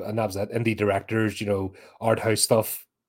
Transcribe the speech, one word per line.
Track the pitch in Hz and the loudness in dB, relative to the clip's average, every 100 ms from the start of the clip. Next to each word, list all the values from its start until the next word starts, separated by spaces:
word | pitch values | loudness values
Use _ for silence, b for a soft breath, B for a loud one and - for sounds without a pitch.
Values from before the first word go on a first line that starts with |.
and | 98 110 | -4 -2
that | 110 | -2
was | 95 | -2
it. | 104 | -4
Indie | 117 113 107 | -2 -2 2
directors, | 104 98 - 110 110 98 | 2 0 0 0 0 0
you | 104 | -2
know, | 98 95 B B B | -2 -2 B B B
art | 113 113 | 0 2
house | 113 107 | 2 0
stuff. | - 117 - - - _ | 4 4 2 -4 -14 _